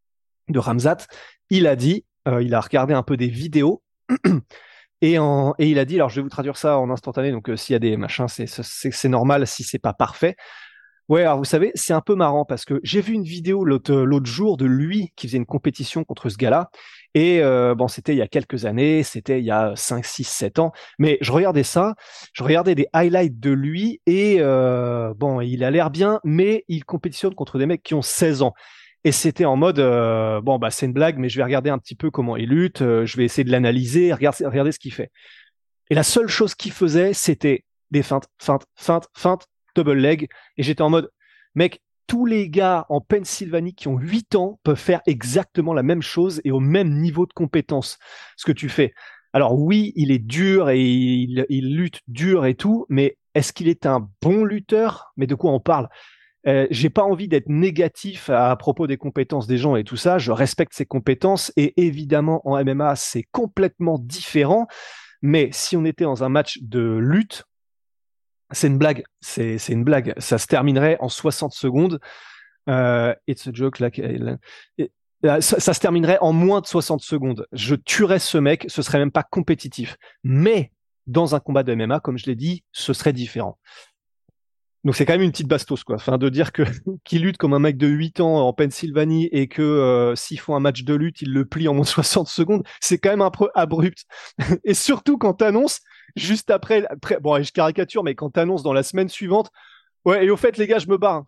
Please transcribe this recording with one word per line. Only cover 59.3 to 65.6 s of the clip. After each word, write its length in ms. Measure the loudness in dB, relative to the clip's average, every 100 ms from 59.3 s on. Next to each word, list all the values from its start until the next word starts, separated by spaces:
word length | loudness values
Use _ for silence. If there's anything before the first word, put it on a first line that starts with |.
| -4 -2
des 100 | 0
gens 180 | 2 0
et 80 |
tout 140 | -2 -2
ça. 220 | 0 0
Je 120 | 0
respecte 440 | 0 0 0 -4 -4
ses 100 | -6
compétences 680 | -4 0 0 2 0 -2 0
et 160 | 0 2
évidemment 640 | 0 0 0 0 2 -2 0
en 80 | 0
M 80 | 0
M 140 | 0
A, 140 | 0 -2
c'est 300 | -4 -8 -6
complètement 640 | -4 -4 0 -2 0 -2 -2
différent. 720 | -6 -12 -2 0 4 2 0 -10 -20 -20 -20 -4
Mais 260 | 2 2 2
si 240 | -2